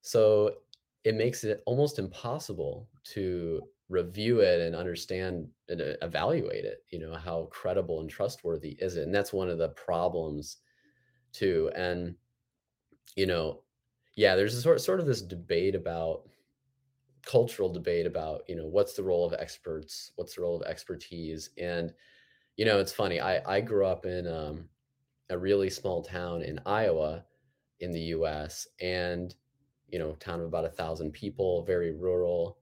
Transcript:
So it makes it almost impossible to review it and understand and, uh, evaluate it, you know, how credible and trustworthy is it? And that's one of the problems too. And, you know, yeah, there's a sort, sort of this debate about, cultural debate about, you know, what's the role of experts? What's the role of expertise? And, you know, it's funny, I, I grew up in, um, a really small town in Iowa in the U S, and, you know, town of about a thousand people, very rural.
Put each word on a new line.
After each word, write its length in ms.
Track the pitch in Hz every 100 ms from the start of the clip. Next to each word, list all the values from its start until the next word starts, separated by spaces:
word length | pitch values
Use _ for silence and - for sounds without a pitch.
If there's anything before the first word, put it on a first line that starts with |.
So 560 | - 117 110 107 104 - _ - _ _
it 100 | 110
makes 300 | 110 120 127
it 180 | 107 104 -
almost 320 | 123 143 147
impossible 880 | 95 - 120 139 - 87 69 - 110 _ -
to 500 | - 92 90 85 80 - _ _
review 520 | 92 87 95 107 117
it 200 | 95 87
and 140 | 85
understand 760 | 82 90 85 - 92 92 90 73 _ -
and, 120 | 85
uh, 140 | 73 -
evaluate 600 | 85 82 92 165 - 52
it, 200 | 50 53 _
you 80 | 87
know, 160 | 80
how 300 | 82 82 82 82
credible 480 | - 92 92 85 82
and 100 | 80
trustworthy 680 | - 101 - 85 82 78 -
is 160 | 92 87
it? 80 |
And 100 | 76
that's 180 | 101 101
one 160 | 98 92
of 80 | 82
the 120 | 82
problems 880 | - - 85 90 87 80 73 73 - _ _ _ _ _ _ _
too. 380 | - 98 85 80 -
And, 400 | 90 87 87 87 _ _ _ _ _ _ _ _ -
you 120 | - 95
know, 360 | 87 78 - _ _ _ _ _ -
yeah, 200 | 104 92
there's 180 | 104
a 80 | 120
sort, 180 | 143 165
sort 200 | - 185
of 60 | 156
this 160 | 113
debate 520 | 90 90 87 85 92
about, 540 | 92 87 82 80 80 - _ _ _ _ _ _ _ _ _
cultural 440 | - 123 110 - 92
debate 340 | 87 82 87 85
about, 360 | 82 78 80 -
you 60 |
know, 120 | 85 78
what's 280 | 95 101
the 80 | -
role 240 | 95 87 87
of 60 |
experts? 800 | 82 71 - 87 78 78 - -
What's 220 | - 85 -
the 60 |
role 180 | 87 85
of 60 | -
expertise? 840 | 80 - 87 - 87 80 80 - -
And, 340 | 87 87 82 - _ - _ _ _ -
you 80 |
know, 140 | 110 104
it's 140 | 95
funny, 280 | - 101 85
I, 360 | 82 90 - 98
I 40 |
grew 240 | 113 104
up 220 | 95 90 92
in, 220 | 90 87
um, 400 | 82 76 78 82 _ _ _ _ _ _
a 80 | 90
really 320 | 92 101 95
small 360 | - 98 87
town 380 | 82 90 87 85
in 180 | 80 78 -
Iowa 580 | 104 107 82 76 82 - _ _ _ _ _
in 100 | 90
the 100 | 85
U 280 | 82 82 80
S, 400 | 76 76 - - _
and, 540 | 90 90 87 87 90 - _ _ _ _ _
you 100 | 90
know, 140 | 80
town 240 | 78 - 85
of 80 | 82
about 200 | 82 82
a 40 |
thousand 400 | - 80 80 78
people, 520 | 76 101 - 95 87
very 280 | 85 90 85
rural. 680 | 78 92 90 87 87 87 92